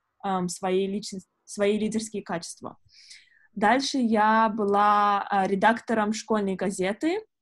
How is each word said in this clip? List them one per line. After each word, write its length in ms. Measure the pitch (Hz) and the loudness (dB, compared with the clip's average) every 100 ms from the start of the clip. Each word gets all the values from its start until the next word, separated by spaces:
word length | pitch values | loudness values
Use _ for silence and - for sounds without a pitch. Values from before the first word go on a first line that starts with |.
| _ _ | _ _
ам, 240 | 202 190 180 | -4 -2 -4
свои 400 | - 190 185 196 | -4 -2 -2 -2
личн-, 320 | 202 - 190 - _ | -6 -8 -14 -16 _
свои 340 | - - 202 208 | -12 -2 0 0
лидерские 460 | 208 220 220 202 | -2 -4 -6 -8
качества. 540 | - 170 - - - - _ - - - _ _ _ | -6 -8 -8 -14 -16 -16 _ -20 -20 -20 _ _ _
Дальше 440 | 202 208 254 269 269 | 0 2 2 0 -2
я 520 | 233 220 214 220 226 | 0 2 4 4 2
была, 800 | 214 202 202 208 208 208 202 - | 0 0 4 4 4 2 0 0
а, 160 | 202 190 | 0 0
редактором 680 | 196 208 233 - 220 208 | 2 4 2 0 -2 0
школьной 420 | 220 - 214 196 185 | -2 -2 -2 -2 -2
газеты. 640 | 185 185 185 220 311 403 - _ | -4 -2 -4 -2 -2 -2 -6 _